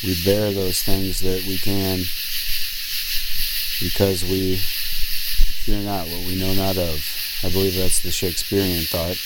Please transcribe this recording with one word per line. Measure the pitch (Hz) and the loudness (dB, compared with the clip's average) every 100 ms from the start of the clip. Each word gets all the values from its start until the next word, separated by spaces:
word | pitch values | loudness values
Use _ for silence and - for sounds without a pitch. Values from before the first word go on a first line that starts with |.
We | 98 87 85 | -4 -2 0
bear | 101 107 | 0 0
those | 98 95 90 | -2 -2 -2
things | - 98 95 92 | 2 2 2 0
that | 92 92 95 | 2 0 -2
we | 95 | 0
can | 101 98 95 92 90 - - - - - - - - - - - - - - - - - | 2 2 0 -2 -4 -6 -6 -6 -2 0 0 -4 -8 -8 -4 -2 2 2 2 -2 -6 -4
because | 90 - 98 92 | -2 0 0 0
we | 90 95 95 92 - - - - - - - - - - | 0 0 0 2 0 -2 0 2 2 2 0 6 6 6
fear | - 104 | 4 2
not | 101 101 85 | 0 -4 -6
what | 87 90 | -6 -4
we | 92 | -2
know | 95 | 2
not | 95 95 92 | 2 2 0
of. | 85 80 - - - - | -2 -2 -4 -8 -8 -2
I | 95 | 0
believe | 92 95 92 | 2 0 2
that's | 95 - | 2 2
the | - | 0
Shakespearean | - 95 85 - 101 95 87 78 | -2 -2 -4 -2 0 0 -2 -4
thought. | 87 85 90 | -4 -4 -6